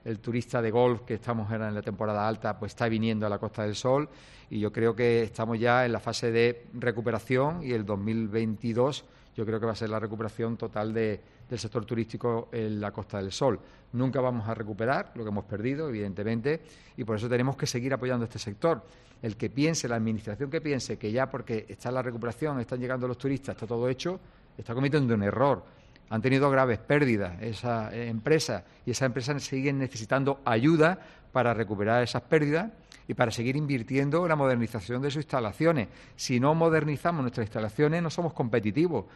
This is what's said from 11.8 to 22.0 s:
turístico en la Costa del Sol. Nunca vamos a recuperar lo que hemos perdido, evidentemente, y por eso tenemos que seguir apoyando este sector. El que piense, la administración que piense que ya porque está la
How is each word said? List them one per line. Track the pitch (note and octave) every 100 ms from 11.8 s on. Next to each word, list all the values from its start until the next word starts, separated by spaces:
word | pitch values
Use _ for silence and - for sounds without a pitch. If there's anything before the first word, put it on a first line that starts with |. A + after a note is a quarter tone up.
| G#2
turístico | A#2 A2 A2 A#2+ A2+ -
en | A#2 A2 G#2+
la | G#2
Costa | G#2 F#2+ G2+
del | F#2+
Sol. | - C#3 G2 - - -
Nunca | A#2+ C3 B2+
vamos | B2+ B2 A2+
a | A2
recuperar | G#2+ G#2 A2+ D#3 G#3
lo | B2
que | G#2+
hemos | G2+ -
perdido, | G2+ A#2+ C#3 D#3+
evidentemente, | G#2+ G2+ F#2+ G#2 A#2 B2+ E3 - - - -
y |
por | G#2+ G#2+
eso | A#2+
tenemos | B2 B2+ B2+
que | A#2+
seguir | B2 C3
apoyando | C3 B2+ B2 A2+
este | A#2
sector. | - G2+ E3 D#3 - - - -
El | A#2 G#2
que | G#2+
piense, | A#2+ D3+ D#3+ B2+
la | A#2
administración | A2 G#2+ A2 G#2 C#3
que | -
piense | D3 C3+ - G#2+
que | G#2+
ya | A#2+ C3
porque | B2+ - A2 -
está | G2 B2
la | B2+